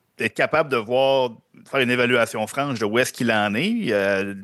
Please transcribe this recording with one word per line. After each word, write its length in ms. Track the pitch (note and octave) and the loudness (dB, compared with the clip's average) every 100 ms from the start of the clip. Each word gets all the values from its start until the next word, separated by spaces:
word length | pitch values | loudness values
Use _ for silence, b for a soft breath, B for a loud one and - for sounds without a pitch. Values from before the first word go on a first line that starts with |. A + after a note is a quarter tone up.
| _ - | _ -6
d'être 160 | A2+ - | -6 -2
capable 340 | C3+ D3+ D#3 | 0 0 0
de 80 | B2 | -2
voir 540 | G#2+ B2+ C3+ C3+ B2+ A2+ _ - - | 0 0 2 2 0 -4 _ -20 -6
faire 100 | C3+ | 0
une 80 | B2 | 2
évaluation 540 | B2 A#2+ B2 A2+ A2+ G#2+ | 2 4 2 2 -2 -6
franche 320 | - C#3+ A#2 | -4 -4 -2
de 60 | G#2+ | 0
où 140 | A2+ | 0
est-ce 140 | C3+ | 0
qu'il 180 | - A#2+ | -2 0
en 220 | A2 G#2 G#2 | 2 0 0
est, 360 | F#3 A#3 D#3+ | -2 -2 0
euh, 440 | G2+ G2 G2 G2 G2 | 0 2 0 -2 -8